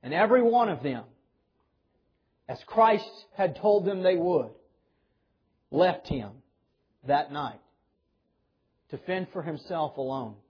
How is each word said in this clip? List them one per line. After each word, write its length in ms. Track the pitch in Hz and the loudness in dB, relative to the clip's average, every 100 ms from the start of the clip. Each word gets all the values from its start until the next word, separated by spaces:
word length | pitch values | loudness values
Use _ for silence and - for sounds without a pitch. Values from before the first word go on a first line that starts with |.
And 120 | 127 | -6
every 280 | 160 208 254 | 0 4 6
one 280 | 233 233 226 | 4 2 2
of 120 | 147 | -2
them, 220 | 139 123 110 _ _ _ _ _ _ _ _ _ _ _ _ _ - | -4 -6 -10 _ _ _ _ _ _ _ _ _ _ _ _ _ -14
as 100 | 131 - | -14 -6
Christ 380 | - 220 208 - - - - | 4 4 4 -2 -18 -20 -4
had 200 | 185 - | -4 0
told 280 | 208 208 | 2 2
them 180 | 185 190 | 2 0
they 140 | 185 180 | 2 2
would, 320 | 175 165 113 - _ _ _ _ _ _ _ _ _ _ _ | 2 0 -2 -12 _ _ _ _ _ _ _ _ _ _ _
left 380 | 139 180 175 - | 2 2 0 -6
him 220 | 135 104 101 _ _ _ _ _ _ 127 | -8 -8 -16 _ _ _ _ _ _ -2
that 240 | 139 147 | -2 0
night 300 | 143 135 101 _ _ _ _ _ _ _ _ _ _ _ _ _ | -6 -10 -10 _ _ _ _ _ _ _ _ _ _ _ _ _
to 80 | 143 | -14
fend 280 | - 185 180 | -8 -6 -6
for 80 | 190 | -8
himself 560 | 156 156 - 175 151 - | -8 -10 -8 -6 -6 -4
alone. 380 | 131 135 117 101 | -6 -6 -8 -14